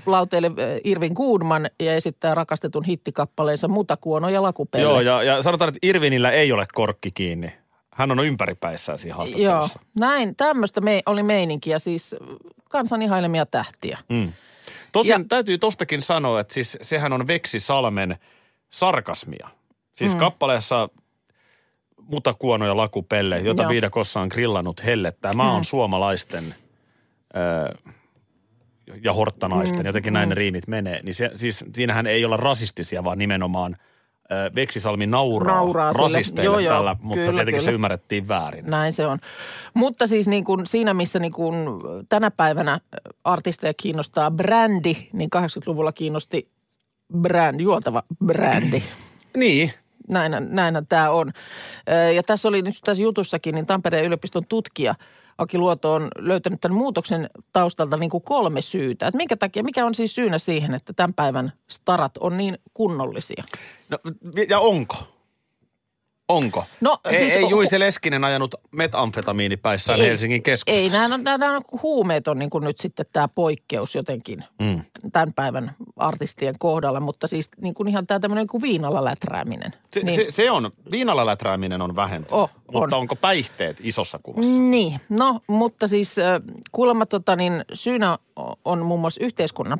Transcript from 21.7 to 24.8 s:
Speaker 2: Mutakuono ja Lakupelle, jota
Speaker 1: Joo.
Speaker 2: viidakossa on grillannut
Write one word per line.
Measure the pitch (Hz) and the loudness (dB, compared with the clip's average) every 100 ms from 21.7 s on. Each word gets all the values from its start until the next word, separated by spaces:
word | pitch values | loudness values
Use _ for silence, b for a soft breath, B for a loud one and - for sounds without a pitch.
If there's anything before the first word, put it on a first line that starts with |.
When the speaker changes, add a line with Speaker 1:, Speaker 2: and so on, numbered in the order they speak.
| _ _ _ | _ _ _
Speaker 2:
Mutakuono | - 147 131 110 127 110 104 | -8 -4 -2 -2 0 0 2
ja | 101 | 0
Lakupelle, | 107 101 87 104 98 90 | 0 -2 -2 0 0 0
jota | 101 180 | 0 0
Speaker 1:
Joo. | - | 2
Speaker 2:
viidakossa | 120 104 117 101 107 | 0 0 -2 -4 -4
on | 92 | -4
grillannut | 107 120 98 87 85 | -2 0 0 -4 -6